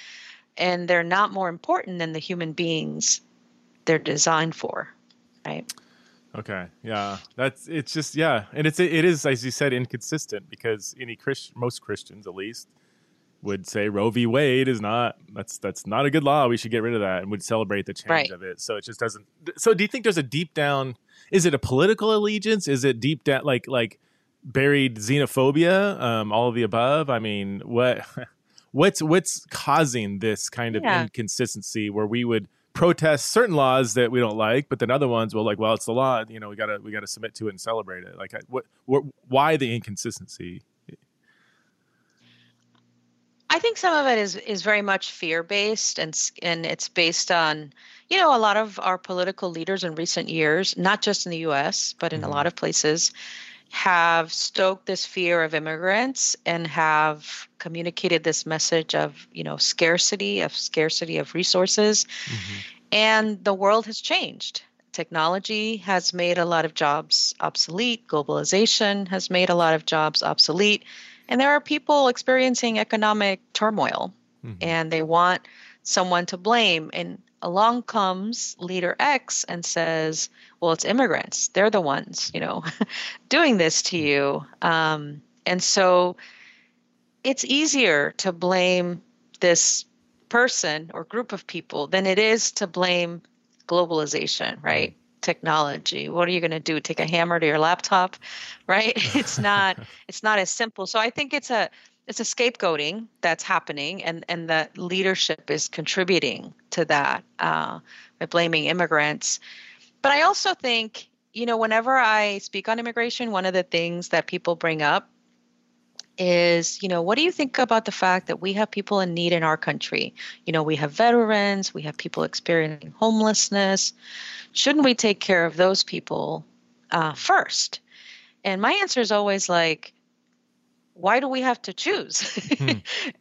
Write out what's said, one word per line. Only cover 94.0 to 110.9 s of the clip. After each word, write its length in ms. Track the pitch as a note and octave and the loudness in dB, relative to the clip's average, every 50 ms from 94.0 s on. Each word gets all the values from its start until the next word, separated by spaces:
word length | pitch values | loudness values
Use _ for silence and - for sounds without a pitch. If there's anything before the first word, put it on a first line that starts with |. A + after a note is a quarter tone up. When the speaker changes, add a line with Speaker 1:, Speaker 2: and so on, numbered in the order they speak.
| D3+ C#3+ D3+ - - - - - - - - - | 0 0 -2 -4 -2 -4 -4 -4 -4 -6 -6 -4
Speaker 1:
right? 300 | - - - - - - | -2 0 0 0 0 -2
Speaker 2:
Mm. 20 | - _ _ _ _ - | -6 _ _ _ _ -8
Speaker 1:
Technology. 880 | - F3+ E3+ - - D#3+ D3+ D#3 D3+ C#3+ C#3 - - - - C#3+ C#3+ D3+ | -4 -4 -4 -2 0 0 2 2 2 0 -2 -6 -6 -6 -6 -6 -6 -4
What 200 | D#3+ F3 F3 F3 | -2 0 0 0
are 20 | |
you 100 | F#3 E3+ | 0 0
gonna 200 | E3 D#3+ D#3+ D#3+ | 0 -2 -4 -4
do? 180 | D3 E3 D#3 D3+ | -4 -4 -4 -4
Take 220 | - - E3 - | -4 -6 -4 -4
a 60 | E3 | -4
hammer 340 | D#3+ E3+ E3+ E3+ E3+ E3+ E3+ | 0 0 0 2 2 2 2
to 60 | D#3+ | 2
your 120 | D3+ D3+ D#3 | 2 4 4
laptop, 580 | D#3 E3 F3+ - - - G3+ F#3 F3+ F#3 - - - - - - - - - - _ - | 4 2 2 0 0 2 2 2 2 2 -2 -10 -18 -16 -16 -16 -16 -16 -18 -10 _ 0
right? 240 | F#3 G#3 A3 A3+ - | 2 2 2 0 0
<laughs> 180 | A3 - A#2+ - | -2 -2 0 0
It's 220 | C#4+ A#3 - - - | 0 -2 -2 -2 0
not, 360 | G#3 G3+ G3+ G3+ G3 F#3+ F#3 - - - | 2 2 4 4 4 2 0 -4 -8 -20
Speaker 2:
<laughs> 160 | - - - - | -20 -20 -18 -16
Speaker 1:
it's 140 | - - | -10 -4
not 160 | - G#3+ G#3+ G3+ | 0 2 2 2
as 120 | F#3 - | 2 0
simple. 360 | - - A#3+ A3 - - F#3+ | -2 -4 -4 -4 -4 -8 -6
So 140 | - - A3 | -2 0 0
I 100 | A3 B3 | 0 0
think 240 | - - D4 C4 D4+ | -2 -4 -4 -2 -4
it's 160 | C#4+ - - | -4 -2 0
a, 180 | B3 G#3+ F3 - - - - _ _ _ _ | 0 0 0 -2 -4 -14 -20 _ _ _ _
it's 140 | - A3 - | -10 -8 -6
a 20 | |
scapegoating 840 | A3+ - - - A#3+ B3 A#3+ - G3+ F3 D#3+ D3 D3 D3+ F#3 A3 A3+ - _ - | -6 -4 0 0 0 0 0 0 0 0 0 0 -2 -4 -6 -8 -10 -14 _ -2
that's 220 | - E3+ E3 - | 0 0 0 0
happening, 640 | - - F#3+ E3 - - D3 D3 C#3+ D#3 F#3+ F#3+ - | -2 -2 -2 -2 -2 -4 -8 -8 -6 -8 -8 -8 -6
and, 200 | E3 E3 E3 - - | -8 -8 -8 -8 -8
and 200 | F3 E3+ E3 E3 | -8 -6 -4 -2
the 200 | D#3+ D#3+ D3+ - - | 0 0 -2 -2 -6
leadership 720 | - F3+ F3 F#3 F#3 F#3+ F#3+ F#3 - - - D#3+ - - - | -10 -8 -4 -2 0 0 0 0 0 0 -2 -2 -4 -4 -4
is 160 | D3 D#3 - | -4 -4 -4
contributing 880 | - - - D#3 - - F#3+ F#3 F3+ F#3 D#3+ D3 B2+ G2+ - - - - _ _ - | -6 -6 -8 -6 -4 -2 -2 2 2 2 2 2 0 -4 -6 -10 -16 -18 _ _ -8
to 140 | - F3+ D#3+ | -2 -2 0
that, 400 | D#3 D3+ C#3+ C#3 C3+ B2+ - - _ _ - | 2 2 2 2 0 0 -2 -6 _ _ -4
uh, 400 | E3 E3 D#3+ D#3 E3 - - - - - - - - - _ - | -2 0 0 0 -2 -4 -8 -10 -16 -20 -20 -20 -20 -18 _ -10
by 60 | E3+ | -6
blaming 400 | D#3+ - E3+ E3+ E3 D#3+ D#3 D3 | -2 0 0 2 2 0 0 0
immigrants. 760 | D3 E3 F3+ F3 D#3+ E3 D3+ D3 D3+ D3 - - - - - - - - - - - - - - _ _ _ | 0 0 0 0 2 2 2 2 2 -2 -2 -4 -4 -6 -6 -8 -16 -20 -20 -20 -20 -20 -20 -20 _ _ _
But 100 | - C4+ | 2 2
I 100 | C#4+ D4 | 4 4
also 320 | D#4+ F#4+ G4+ - - G4 F4+ | 4 4 2 2 0 -2 -2
think, 540 | - - B3+ A#3 A3+ A3 A3 | -2 -2 -2 0 -2 -2 -4